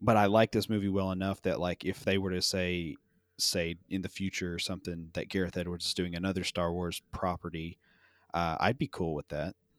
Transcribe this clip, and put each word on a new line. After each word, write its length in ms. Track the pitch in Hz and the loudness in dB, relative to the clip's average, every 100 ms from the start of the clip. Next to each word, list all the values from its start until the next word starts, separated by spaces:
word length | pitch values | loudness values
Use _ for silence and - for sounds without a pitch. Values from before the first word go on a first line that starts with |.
but 160 | 110 110 | 4 6
I 100 | 101 | 8
like 260 | 107 113 | 8 6
this 160 | 110 101 | 4 2
movie 200 | 107 98 | 2 2
well 220 | 95 95 | 2 0
enough 320 | 92 95 95 | 0 -2 -2
that, 180 | 95 78 | 0 0
like, 240 | 90 87 | 0 -2
if 200 | 90 - | -4 -2
they 140 | - 98 | 0 2
were 120 | 95 | 2
to 120 | 90 | 0
say, 540 | - 95 90 87 82 - _ _ _ - | 0 0 0 0 -2 -8 _ _ _ -4
say 380 | - 92 85 85 - | -2 0 0 -4 -6
in 140 | 95 | -4
the 60 | 90 | -4
future 460 | - 95 - 90 | -4 -4 -4 -4
or 40 | 85 | -4
something 520 | - 95 90 85 82 | -4 -6 -6 -8 -6
that 140 | 87 - | -6 -2
Gareth 280 | 95 90 90 | 0 0 -2
Edwards 300 | 87 87 - | -4 -4 -4
is 80 | |
doing 200 | - 87 | -2 -2
another 300 | 85 95 92 | 0 -2 -2
Star 280 | 87 87 85 | -2 0 0
Wars 300 | 87 87 - - | 0 -2 -6 -8
property, 680 | - 92 82 85 80 82 - _ _ _ _ _ | -2 -2 -2 -6 -6 -8 -10 _ _ _ _ _
uh, 220 | 85 85 80 | -2 0 2
I'd 180 | 98 127 | 2 2
be 100 | - | -2
cool 260 | - 85 | -2 -2
with 140 | 73 - | -2 -4
that. 280 | 73 78 - _ | -4 -4 -8 _